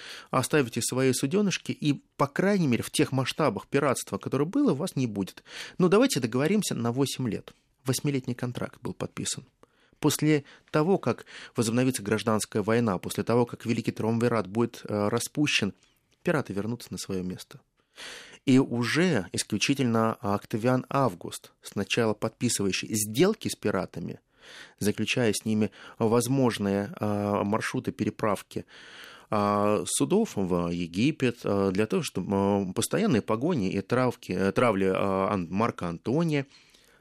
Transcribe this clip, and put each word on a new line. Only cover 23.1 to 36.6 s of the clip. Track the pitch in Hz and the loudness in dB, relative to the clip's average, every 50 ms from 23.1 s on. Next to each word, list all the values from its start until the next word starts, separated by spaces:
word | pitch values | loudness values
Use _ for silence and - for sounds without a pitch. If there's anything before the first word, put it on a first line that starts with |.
| 107 127 175 202 220 - - 101 | 2 2 2 2 2 0 -6 -8
с | - | -6
пиратами, | - - 107 98 95 85 - - 85 87 82 - - _ _ _ _ - - - - - - _ _ | -4 -4 -2 -2 -2 -4 -4 -8 -10 -10 -10 -10 -12 _ _ _ _ -20 -20 -20 -20 -20 -20 _ _
заключая | 95 104 101 - 110 - - 131 120 110 | 0 0 0 0 -2 -2 0 2 2 2
с | 101 - - | 2 0 -2
ними | 110 110 107 107 98 - - - - - - | 0 2 2 0 0 -2 -10 -20 -20 -4 0
возможные, | 117 107 117 120 113 120 135 139 131 120 104 - 101 98 98 101 101 - 180 - | 2 4 4 4 4 2 2 4 4 2 2 0 0 0 0 0 -2 -4 -6 -4
а, | 107 104 104 104 104 104 101 98 | -2 -2 0 0 0 0 0 0
маршруты | 101 101 107 113 - - - 131 - 123 | 2 0 0 -2 -2 -4 -4 -4 -4 -4
переправки, | - - 107 104 - - - 107 98 - - _ - 90 - - - - - - - - - - - - - _ | -4 -2 -4 -4 -2 -2 -2 0 0 -2 -4 _ -12 -12 -12 -12 -18 -20 -20 -20 -20 -20 -20 -20 -20 -20 -6 _
а, | 110 104 101 101 104 101 104 104 107 90 85 | 0 2 2 4 4 4 4 4 2 2 0
судов | - - - 139 135 180 214 226 - - | -2 0 0 0 2 2 2 2 0 -2
в | 104 95 87 90 87 87 85 | -2 0 2 2 0 2 0
Египет, | 87 87 87 82 - 101 120 156 156 - 131 120 - - | -2 -2 -4 -4 0 2 2 2 2 2 0 -2 -2 -2
а, | - 98 101 98 98 98 | -2 0 0 2 2 2
для | 92 98 110 | 2 2 0
того, | - - 190 143 | 0 0 -2 -2
чтобы, | - - - 90 - | -2 -4 -4 -2 0
а, | 98 98 98 98 101 98 98 92 | 2 2 4 4 2 2 0 -2
постоянные | - - - - - 160 220 208 135 101 | -2 -2 -2 0 0 0 2 2 2 0
погони | - - 110 113 131 175 180 123 92 92 | 2 0 -2 0 0 0 0 0 0 0
и | 85 98 | -2 -4
травки, | - - 120 127 127 123 - - - - | -2 -2 0 0 0 0 -2 -4 -8 -4
э, | 90 92 95 98 | -2 0 0 2
травли, | - 120 123 117 101 95 95 95 92 | 2 4 2 2 4 4 2 2 2
а, | 92 98 98 95 95 95 101 | 2 0 0 2 2 2 2
Ан-, | 104 95 87 78 | 0 -2 -2 -2
Марка | 90 101 113 117 - - 90 85 | 0 0 0 0 0 -4 -6 -6
Антония, | 85 - - 110 123 160 170 160 151 139 131 - - - | -6 -6 -4 -2 0 0 0 0 0 -2 -4 -6 -12 -20